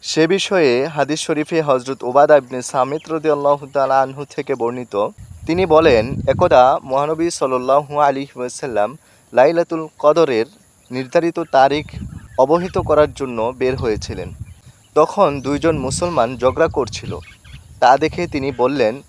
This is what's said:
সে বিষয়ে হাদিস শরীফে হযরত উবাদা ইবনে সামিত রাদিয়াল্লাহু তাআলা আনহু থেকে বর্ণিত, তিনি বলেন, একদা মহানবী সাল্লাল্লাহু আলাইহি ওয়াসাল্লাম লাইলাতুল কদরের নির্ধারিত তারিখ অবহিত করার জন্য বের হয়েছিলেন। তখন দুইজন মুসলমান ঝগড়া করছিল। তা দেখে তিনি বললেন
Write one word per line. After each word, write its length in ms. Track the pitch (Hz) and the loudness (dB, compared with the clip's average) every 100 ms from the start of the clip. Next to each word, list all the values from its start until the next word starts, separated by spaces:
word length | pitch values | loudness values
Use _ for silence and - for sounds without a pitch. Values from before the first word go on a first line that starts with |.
সে 260 | - - 160 | -6 0 2
বিষয়ে 580 | 190 - 190 151 120 143 | 0 0 2 2 2 -2
হাদিস 340 | 151 135 151 | -2 -2 -2
শরীফে 420 | - 151 151 165 | -4 -4 -2 -2
হযরত 420 | 151 131 123 135 | 0 -2 -2 -8
উবাদা 340 | 120 127 151 151 | 0 2 6 4
ইবনে 240 | 123 127 | 2 -10
সামিত 500 | 120 143 131 151 - | -6 -2 -2 -4 -6
রাদিয়াল্লাহু 560 | 160 151 147 143 143 143 | -4 -2 0 2 0 -2
তাআলা 340 | 139 135 135 | -2 0 2
আনহু 240 | 135 135 143 | 0 -4 -12
থেকে 300 | - 143 131 | -10 -6 -4
বর্ণিত, 520 | 117 123 120 101 107 - - - - | -4 -6 -6 -4 -4 -6 -20 -18 -6
তিনি 200 | 170 190 | -2 4
বলেন, 500 | 156 165 120 110 143 - | 4 6 4 2 -4 -4
একদা 520 | 135 180 151 127 143 | 0 4 6 6 4
মহানবী 460 | - 131 147 160 170 | -2 -2 -2 -2 -4
সাল্লাল্লাহু 720 | - 143 127 127 139 143 147 | -2 -2 -2 2 0 0 0
আলাইহি 400 | 147 135 139 - | 0 0 -6 -10
ওয়াসাল্লাম 580 | 123 - 147 107 104 143 _ _ _ | -10 -8 -6 -2 -2 -4 _ _ _
লাইলাতুল 540 | 117 135 170 170 165 156 _ | 4 4 4 -2 -4 -8 _
কদরের 460 | 147 156 160 117 120 _ _ _ _ | 2 4 4 2 -2 _ _ _ _
নির্ধারিত 480 | 127 131 170 170 165 | -10 -2 0 0 -4
তারিখ 460 | 165 143 135 143 151 - - - - - | -2 2 4 2 -6 -12 -14 -16 -18 -2
অবহিত 380 | 135 165 180 190 | 2 2 0 -6
করার 360 | 175 151 151 | 0 2 2
জন্য 400 | 127 135 120 113 127 | 0 -8 -4 -6 -2
বের 180 | 127 131 | -4 -2
হয়েছিলেন। 560 | 131 107 - 104 92 - - - - _ _ - | -4 -4 -6 -10 -12 -14 -18 -20 -20 _ _ 2
তখন 460 | 151 - 185 143 | 2 4 0 0
দুইজন 360 | 131 185 160 156 | -4 -2 0 -2
মুসলমান 600 | 131 127 175 160 117 127 | -4 -4 -2 0 0 0
ঝগড়া 300 | 123 127 160 | -2 0 -2
করছিল। 500 | 147 120 - 92 87 - - - - - - | 0 -6 -6 -12 -14 -14 -20 -20 -20 -20 0
তা 180 | 123 135 | 4 4
দেখে 300 | 156 - 175 | 2 -4 -6
তিনি 240 | 151 135 | -6 -6
বললেন 500 | 127 123 143 110 127 | 0 0 2 0 -2